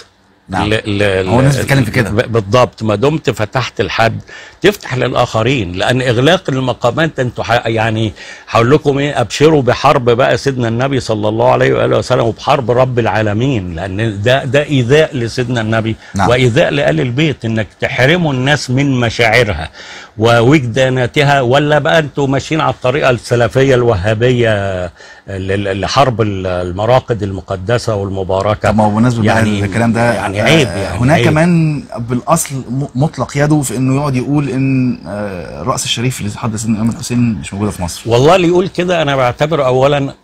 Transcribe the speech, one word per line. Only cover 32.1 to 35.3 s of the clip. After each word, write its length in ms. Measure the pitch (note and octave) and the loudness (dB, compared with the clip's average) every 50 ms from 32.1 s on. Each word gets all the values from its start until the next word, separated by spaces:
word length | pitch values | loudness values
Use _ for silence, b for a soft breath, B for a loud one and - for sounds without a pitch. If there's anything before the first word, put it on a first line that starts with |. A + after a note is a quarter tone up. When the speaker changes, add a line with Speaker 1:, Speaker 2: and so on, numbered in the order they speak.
| B2 B2 - - D#3+ E3+ - - C#3+ | -4 -4 -2 0 0 0 -2 -4 -8
Speaker 1:
م-، 320 | C3 A#2+ - A#2+ C3+ C#3+ - - | -10 -8 -6 -6 -6 -6 -4 -2
مطلق 420 | B2+ C#3 D#3+ - - A#2+ - - C#3+ | -2 -2 -2 -2 -4 -6 -4 -2 0
يده 240 | C#3+ D3+ D3+ D3+ | 2 2 2 2
في 140 | C#3 B2 A2 B2 | 0 -2 -2 -2
إنه 180 | C3 C3 C3 | 0 0 0
يقعد 200 | C#3 D3 C#3+ C3 | 0 0 -2 -2
يقول 340 | B2+ A#2 B2 C#3+ D3 C#3+ C3 | -2 -2 0 0 0 0 0
إن، 500 | G#2+ C3 C3+ C3+ C3+ C3 B2+ B2 A#2 - - E2+ | -2 -2 0 0 0 0 0 0 -2 -4 -8 -10
آه، 560 | G2+ G#2 G#2 G2+ | -8 -8 -8 -8